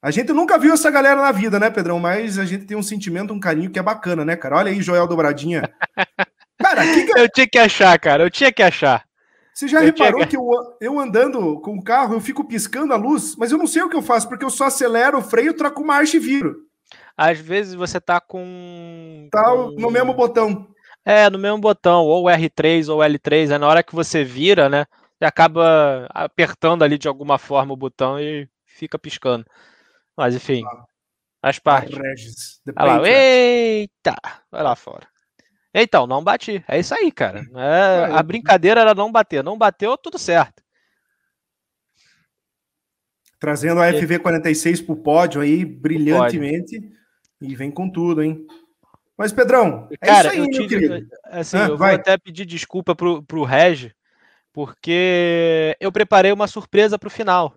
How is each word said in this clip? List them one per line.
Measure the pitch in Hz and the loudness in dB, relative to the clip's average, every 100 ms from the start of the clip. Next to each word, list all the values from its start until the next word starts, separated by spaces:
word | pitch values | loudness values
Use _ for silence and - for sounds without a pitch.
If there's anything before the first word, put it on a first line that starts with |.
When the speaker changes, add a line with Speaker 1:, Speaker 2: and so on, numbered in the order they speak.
Speaker 1:
a | 139 | -4
gente | 147 262 | -4 -2
nunca | 302 339 381 | 0 2 4
viu | 285 | 4
essa | 320 311 | 4 2
galera | 285 277 277 | 2 4 4
na | 277 | 2
vida, | 202 220 202 | 0 0 0
né, | 220 | 0
Pedrão? | 220 170 175 | 0 -4 -2
Mas | 175 196 226 196 | -2 -2 -4 -6
a | 190 | -6
gente | 190 196 | -8 -8
tem | 208 | -8
um | |
sentimento, | 208 214 190 170 202 | -8 -8 -8 -8 -8
um | 208 | -6
carinho | 190 156 185 | -4 -2 -4
que | 190 | -4
é | |
bacana, | 185 220 175 170 151 | -4 -4 -4 -4 -4
né, | 165 | -6
cara? | 135 147 | -2 0
Olha | 202 | 0
aí, | 202 | -2
Joel | 185 175 175 | 0 0 0
Dobradinha. | 170 151 143 151 165 139 _ 170 - | 0 0 -2 -4 -6 -6 _ -10 -4
Speaker 2:
<laughs> | 185 - 185 _ _ _ | -6 -4 -8 _ _ _
Speaker 1:
Cara, | 381 302 | 0 2
que | 330 320 - | 4 2 4
que | 254 | 4
Speaker 2:
Eu | 240 | 4
tinha | - 262 | 4 2
que | 247 | 4
achar, | 220 - 190 170 | 4 6 6 6
cara, | 160 143 | 4 2
eu | 175 | 2
tinha | - 269 | 2 0
que | - | 4
achar. | 185 - 143 120 _ _ _ _ _ | 2 4 2 0 _ _ _ _ _
Speaker 1:
Você | - 277 | -10 -2
já | 302 | 4
Speaker 2:
Eu | 311 | 4
tinha | 311 277 | 4 2
Speaker 1:
reparou | 240 320 | 2 -2
Speaker 2:
que | |
Speaker 1:
que | 269 | -2
eu, | 247 240 240 - | -2 -2 -2 -10
eu | 220 285 | -6 -4
andando | 262 214 269 254 175 151 | -2 0 0 0 -4 -4
com | 196 208 | -8 -10
o | |
carro, | 190 240 247 220 | -2 0 0 -4
eu | |
fico | - 277 | -6 -8
piscando | - 226 - 254 294 | -6 -6 -8 -6 -2
a | 240 | -2
luz, | 220 294 - - | 0 -2 -4 -6
mas | 226 | -2
eu | 311 | -2
não | 339 | 0
sei | 311 | -2
o | 359 | -2
que | 339 | -4
eu | |
faço, | - 233 226 | -2 -2 -2
porque | 254 | -8
eu | 269 | -8
só | - 269 | -4 -4
acelero, | 262 247 226 254 277 | -2 -2 2 2 0
freio, | - 233 285 | -2 0 0
troco | 320 294 285 302 | -2 -4 -4 -2
marcha | 285 302 320 | 0 2 0
e | |
viro. | 226 277 165 - _ _ _ - _ - | 0 -2 -4 -8 _ _ _ -20 _ 0
Speaker 2:
Às | 156 160 | 0 0
vezes | 160 190 202 180 | -4 -6 -6 -8
você | 180 180 | -8 -6
tá | - 175 | -2 -4
com, | _ 185 180 180 180 175 170 165 160 156 147 | _ -14 -14 -16 -18 -18 -18 -18 -20 -20 -6
Speaker 1:
Tá | 214 233 | 0 2
Speaker 2:
com | 247 247 147 | 2 -2 -6
Speaker 1:
no | 233 | -2
mesmo | 240 254 | 0 0
botão. | 254 240 233 220 202 - _ _ _ - | 0 0 2 -2 -4 -10 _ _ _ 2
Speaker 2:
É, | 208 208 | 4 4
no | 196 | 2
mesmo | 202 214 | -4 0
botão, | 208 202 180 175 160 | 0 2 4 4 4
ou | 170 180 | 2 4
R | 165 160 | 2 0
três | - 156 165 151 | 0 2 2 0
ou | 156 | 0
L | 151 147 | 2 0
três, | - 151 156 | 0 0 2
é | 143 | 0
na | 147 | 4
hora | 160 | 2
que | 165 165 | 2 -6
você | 160 160 | -4 -2
vira, | 131 123 170 196 139 | -4 -2 2 4 4
né, | 143 147 _ _ _ | 2 -4 _ _ _
você | 156 | -2
acaba | - 165 160 165 160 147 131 127 | 4 2 4 4 4 2 -2 -8
apertando | - 151 - 165 - 165 170 | -10 -8 -2 -2 0 -2 2
ali | 151 147 | 2 0
de | 151 | -4
alguma | 135 143 139 | -8 -2 -4
forma | - 139 135 | 0 -2 -2
o | 135 | -6
botão | 131 - 131 139 | -12 -4 -4 -4
e | 147 151 139 _ _ | -8 -10 -14 _ _
fica | _ 160 - | _ -14 -12
piscando. | 147 - 135 120 113 _ _ _ _ _ _ - | -14 -8 -4 -4 -6 _ _ _ _ _ _ -4
Mas | 131 123 | -4 -4
enfim, | - 131 113 | -4 -6 -6
Speaker 1:
Ah. | - _ _ _ _ _ _ | -18 _ _ _ _ _ _
Speaker 2:
faz | 135 139 | -6 -2
parte. | - 139 151 139 | 0 0 0 -12
Speaker 1:
Regis, | 135 131 113 117 - _ - | -12 -12 -18 -18 -20 _ -16
the | - | 0
Speaker 2:
Olha | 143 | 2
lá, | 120 | 4
Speaker 1:
Patriot. | 180 262 | 4 4
Speaker 2:
eita, | 262 254 247 240 233 214 208 _ - - - - _ | 4 4 2 2 0 -2 -6 _ -6 -6 -14 -20 _
vai | - | -6
lá | 147 120 | -4 -4
fora. | - 50 _ _ _ _ _ _ _ - | -8 -20 _ _ _ _ _ _ _ -2
Então, | 226 175 123 | 2 2 0
não | 131 | -2
bati, | 170 - - 202 - | -2 -4 -4 -10 -4
é | 151 | -4
isso | 180 466 | -4 -2
aí, | 370 | -4
cara. | - 110 98 123 127 | -2 -6 -6 -16 -8
É, | 135 165 196 185 160 | -2 2 2 2 0
Speaker 1:
Ah, | 160 | 0
Speaker 2:
a | |
Speaker 1:
eu | |
Speaker 2:
brincadeira | 160 226 233 190 175 226 | -2 -6 2 2 4 4
era | 220 202 | 4 2
não | 214 | 2
bater, | 226 214 147 | 0 0 -4
não | 139 214 | -6 0
bateu, | 220 - 208 269 | 0 0 -4 -4
tudo | 339 - | -8 -12
certo. | - 170 143 _ _ _ _ _ _ _ _ _ _ _ _ _ _ _ _ _ _ _ _ _ _ _ _ _ _ _ _ _ | 0 0 0 _ _ _ _ _ _ _ _ _ _ _ _ _ _ _ _ _ _ _ _ _ _ _ _ _ _ _ _ _
Speaker 1:
Trazendo | 147 147 151 170 | -6 -4 -2 2
a | 170 | 2
Speaker 2:
E | 156 | 2
Speaker 1:
F | 156 | -2
V | 170 | -2
quarenta | 180 165 165 | -2 -2 -2
e | 156 | -2
seis | 170 170 | 0 -2
pro | 170 156 | -4 -6
pódio | 147 156 175 143 | 0 2 2 0
aí, | 143 160 170 | 0 0 -2
Speaker 2:
Pro | - | -6
Speaker 1:
brilhantemente, | 156 160 151 139 123 160 143 160 180 226 202 _ _ _ _ _ | -4 -2 0 2 2 -2 -6 -6 -8 -16 -18 _ _ _ _ _
e | 135 131 | -16 -12
vem | 135 | -12
com | 139 185 | -8 -8
tudo, | 180 170 160 | -4 -4 -2
hein? | 156 156 - - _ _ _ _ _ - | -4 -6 -14 -20 _ _ _ _ _ -8
Mas, | 302 | -6
Pedrão, | 226 247 254 202 - - - | 0 4 4 2 -2 -14 -4
é | - | 4
Speaker 2:
Cara, | - | 6
Speaker 1:
isso | 175 | 6
aí, | 370 | 2
Speaker 2:
eu | 285 | -2
Speaker 1:
meu | |
Speaker 2:
tive, | 269 208 | -2 -2
Speaker 1:
querido. | 214 156 175 - - _ | -2 -2 -4 -12 -20 _
Speaker 2:
assim, | 175 160 180 | -12 -6 -2
Speaker 1:
Ah, | |
Speaker 2:
eu | 202 | -2
vou | 151 | 2
Speaker 1:
vai. | 190 190 | 2 2
Speaker 2:
até | 185 190 | 2 0
pedir | - 165 190 | -2 -16 -12
desculpa | 165 - 185 180 165 | -12 -10 -8 -4 -2
pro, | 175 165 | -2 -4
pro | 151 156 | -6 -6
Regi, | 135 135 175 151 123 _ _ _ _ _ _ | 0 4 4 2 -8 _ _ _ _ _ _
porque | - 139 - - 175 185 180 175 170 165 160 156 - | -12 -12 -12 -4 -2 0 0 0 0 0 0 -2 -4
eu | 196 | -6
preparei | 190 208 202 190 | -2 2 4 4
uma | 202 208 | 2 -4
surpresa | - - 202 214 202 | -6 -2 2 2 0
pro | - | -10
final | - 214 180 156 | -8 0 0 0